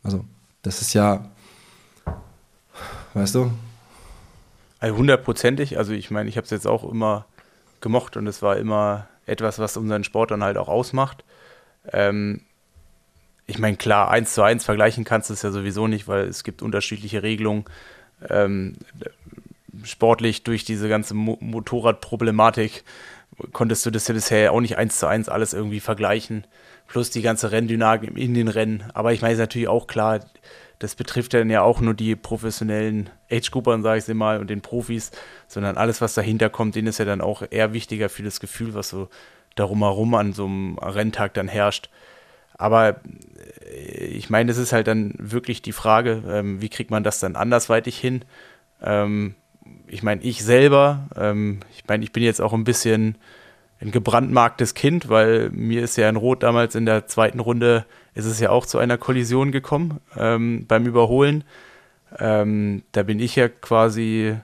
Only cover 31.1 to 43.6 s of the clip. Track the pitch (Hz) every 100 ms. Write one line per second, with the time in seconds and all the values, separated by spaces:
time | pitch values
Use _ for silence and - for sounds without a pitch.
31.1 | - 120 123 113 110 98 120 113 110 110
32.1 | 107 - 113 113 107 110 107 110 107 98
33.1 | - _ 117 - 135 120 113 107 110 107
34.1 | 110 107 107 101 104 - 120 117 117 -
35.1 | - - - _ - 101 92 113 113 113
36.1 | - 104 110 110 - 110 107 110 107 104
37.1 | 101 85 104 101 107 110 113 - 110 104
38.1 | - 104 - - - 117 104 101 95 95
39.1 | - - _ _ - 101 104 104 98 113
40.1 | 113 104 98 98 98 95 82 - 98 110
41.1 | - 101 - 95 104 101 - - _ -
42.1 | - _ _ _ - 104 113 110 - -
43.1 | - 50 50 50 -